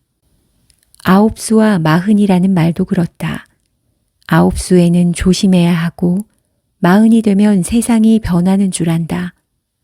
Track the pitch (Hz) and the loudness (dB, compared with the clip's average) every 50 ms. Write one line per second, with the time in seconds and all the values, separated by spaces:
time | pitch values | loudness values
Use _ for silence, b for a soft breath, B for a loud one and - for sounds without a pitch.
0 | _ _ _ _ _ _ _ _ _ _ _ _ _ _ _ _ _ _ _ _ | _ _ _ _ _ _ _ _ _ _ _ _ _ _ _ _ _ _ _ _
1 | - - 180 196 214 220 - - - - 220 220 220 214 208 175 160 156 156 180 | -2 0 2 2 2 0 -2 -6 -6 -2 0 0 2 2 0 0 0 0 0 0
2 | 180 214 220 202 208 196 185 180 180 190 190 175 160 170 160 - 185 - 190 180 | 0 0 0 0 2 0 0 0 0 0 0 0 0 -2 -2 -4 -4 -4 -2 -4
3 | 170 - - _ - 156 147 - - _ _ _ _ _ _ _ _ _ _ _ | -4 -6 -8 _ -8 -8 -8 -10 -14 _ _ _ _ _ _ _ _ _ _ _
4 | _ _ _ _ _ - 160 165 175 185 - - - - 185 180 175 175 170 175 | _ _ _ _ _ -2 0 0 2 0 -2 -4 -4 0 2 2 2 2 2 2
5 | 175 175 170 - - 190 180 - - 190 185 180 170 170 175 165 165 170 - - | 0 0 -2 -2 0 0 0 0 0 2 2 2 2 0 0 -2 -4 -6 -6 -4
6 | 185 175 180 196 214 - _ _ _ _ _ _ _ _ _ _ - 175 185 208 | -4 -2 -2 -4 -6 -10 _ _ _ _ _ _ _ _ _ _ 0 2 2 4
7 | 220 226 226 226 214 208 196 196 208 214 208 190 170 - 226 233 220 - 233 226 | 4 4 2 2 2 0 0 2 2 2 2 0 -2 -2 -2 -2 -2 0 0 2
8 | 214 220 226 214 220 - 175 170 175 190 190 196 202 190 180 - 170 170 165 165 | 2 2 2 0 0 -2 -2 0 0 0 0 0 0 -2 -2 -4 -4 -2 -2 -4
9 | 165 151 180 180 180 175 - _ _ _ _ _ _ _ _ _ | -4 -6 -6 -8 -8 -10 -14 _ _ _ _ _ _ _ _ _